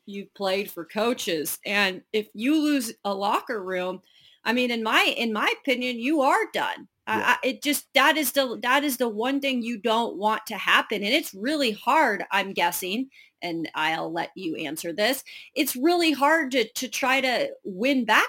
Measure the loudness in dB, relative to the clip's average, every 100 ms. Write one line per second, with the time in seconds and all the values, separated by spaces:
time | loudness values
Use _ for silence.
0 | -14 -12 -12 -6 -2 -2 -4 -8 -8 -2
1 | -2 -2 -2 -4 -4 -6 -2 0 0 -2
2 | -4 -4 -4 -4 0 2 2 0 -2 -6
3 | -6 -2 0 0 -2 -8 -4 -4 -4 -6
4 | _ _ _ _ -2 0 0 0 2 4
5 | 4 2 0 0 0 -2 -2 -2 -2 -2
6 | 0 2 4 4 2 -2 -4 -4 -12 _
7 | -4 0 2 2 0 -2 -2 -2 0 4
8 | 4 4 0 0 0 0 0 2 2 0
9 | -2 -2 -2 0 0 -2 -2 -2 0 2
10 | 0 0 0 0 -4 -4 2 4 4 -2
11 | 0 0 -2 -6 -2 0 0 -2 2 2
12 | 4 0 -2 -2 -2 0 0 0 -4 -6
13 | -6 -12 -20 _ -8 -6 -6 -4 -2 -2
14 | -4 -4 -6 -8 -8 -6 -8 -8 -6 0
15 | 0 0 -6 -18 -8 -4 -4 0 2 4
16 | 2 2 4 2 2 0 -2 -4 -6 -2
17 | 0 2 2 0 -2 -6 -10 -2 2 2
18 | 4 4